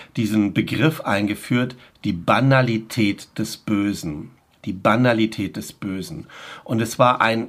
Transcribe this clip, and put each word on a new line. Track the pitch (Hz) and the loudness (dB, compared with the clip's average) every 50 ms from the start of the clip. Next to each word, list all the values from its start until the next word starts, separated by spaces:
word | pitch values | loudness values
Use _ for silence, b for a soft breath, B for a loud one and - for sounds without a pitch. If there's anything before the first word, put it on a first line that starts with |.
| B B B | B B B
diesen | - 113 101 107 107 101 101 87 | -2 -2 0 2 2 2 2 2
Begriff | - - - - 101 127 156 156 - | 0 -2 0 0 2 2 2 0 0
eingeführt, | - 117 104 98 104 101 101 - - - 127 123 123 123 - B B B B B - | -4 -2 0 0 0 -2 -2 -4 -4 -2 0 0 0 -2 -6 B B B B B -4
die | 104 92 | -4 -4
Banalität | 85 87 - 107 110 127 135 135 131 127 123 110 110 110 - - 117 107 101 98 - - _ - - | -2 0 2 2 4 6 6 6 4 4 2 0 -2 -4 -4 0 2 2 2 0 -2 -8 _ -6 -6
des | 110 104 - | -6 -6 -6
Bösen. | - - - 107 101 101 104 95 85 - 82 76 76 82 - - _ _ _ _ _ - | -8 -4 -2 0 0 0 0 -2 -4 -6 -8 -8 -8 -10 -14 -18 _ _ _ _ _ -10
Die | - 95 | -10 -6
Banalität | 95 - 113 104 120 127 123 117 110 110 107 - - 98 92 - | 0 2 2 4 4 4 4 4 4 2 0 0 -4 -6 -6 -6
des | 107 - - | -8 -12 -12
Bösen. | - - - 98 95 95 90 80 80 80 - B B B B B B B B | -12 -10 -8 -8 -6 -6 -8 -10 -10 -12 -14 B B B B B B B B
Und | - 120 110 | -4 -2 -2
es | 117 113 - - | -2 -2 2 4
war | 127 123 123 - | 4 4 4 4
ein | - 113 113 113 113 | 2 2 2 0 -2